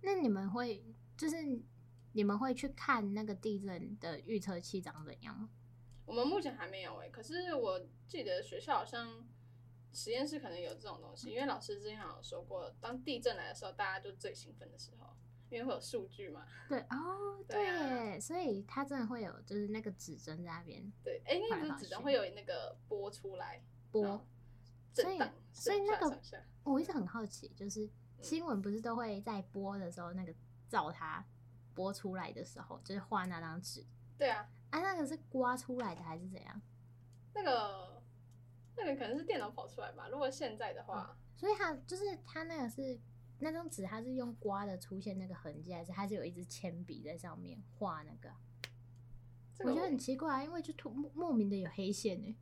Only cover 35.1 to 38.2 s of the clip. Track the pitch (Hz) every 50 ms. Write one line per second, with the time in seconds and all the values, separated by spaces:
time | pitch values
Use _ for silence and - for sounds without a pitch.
35.1 | 320 311 - - - 262 254 247 254 254 - - 254 247 240 208 170 170 175 165
36.1 | 160 165 180 185 185 190 - - - 208 - - - - - - - - - -
37.1 | - - - - - 415 392 320 262 233 214 202 196 190 185 185 180 - - -
38.1 | - -